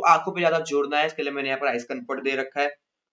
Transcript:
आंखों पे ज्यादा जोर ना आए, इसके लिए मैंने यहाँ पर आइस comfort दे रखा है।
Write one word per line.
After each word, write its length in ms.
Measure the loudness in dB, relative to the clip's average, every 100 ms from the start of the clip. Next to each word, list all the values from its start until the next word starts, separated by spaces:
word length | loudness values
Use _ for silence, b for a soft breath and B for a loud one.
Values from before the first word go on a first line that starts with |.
| 6
आंखों 260 | 6 4
पे 80 | 0
ज्यादा 180 | 2 2
जोर 280 | 0 0 0
ना 80 | 0
आए, 80 | 0
इसके 160 | -2
लिए 100 | -6
मैंने 160 | -4 -4
यहाँ 120 | -2
पर 60 | 0
आइस 180 | -2
comfort 380 | -4 -10 -6 -4
दे 100 | -2 -2
रखा 240 | -4 -2
है। 100 | -4 -4 _ _ _